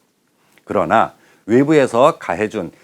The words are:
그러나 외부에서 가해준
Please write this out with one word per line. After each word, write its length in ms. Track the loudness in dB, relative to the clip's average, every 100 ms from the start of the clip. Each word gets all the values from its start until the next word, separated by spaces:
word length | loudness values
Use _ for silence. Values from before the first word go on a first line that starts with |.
| _ _ _ _ _ _
그러나 500 | -6 -4 0 0 0 -6 _ _ -2
외부에서 720 | 0 2 2 2 2 2 0
가해준 540 | -6 -6 -6 -6 -10 -12